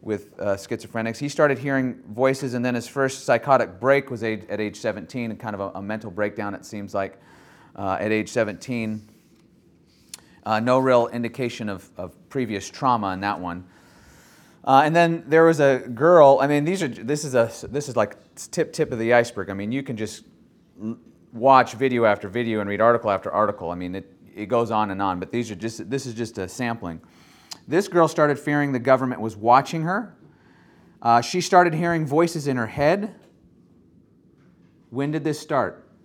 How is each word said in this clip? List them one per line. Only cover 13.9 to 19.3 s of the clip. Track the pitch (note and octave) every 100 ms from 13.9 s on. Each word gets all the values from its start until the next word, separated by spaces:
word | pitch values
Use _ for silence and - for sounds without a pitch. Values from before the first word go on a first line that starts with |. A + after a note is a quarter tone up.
| _ - - _ _ _ _
Uh, | - C3+
and | D3+ E3
then | E3+ E3 C3+
there | D#3+
was | E3 D#3+
a | C#3 B2+ -
girl, | A2+ D#3 F3 C#3+ C#3
I | C#3
mean, | D3
these | D3 F#3+
are, | D#3+
this | A2 A#2 D3
is | D3
a, | B2 A#2 - -
this | C3+ C#3
is | B2
like | G#2 - _ - -
tip, | - D#3+
tip | - D#3
of | A#2+
the | A2+
iceberg. | A#2+ A#2+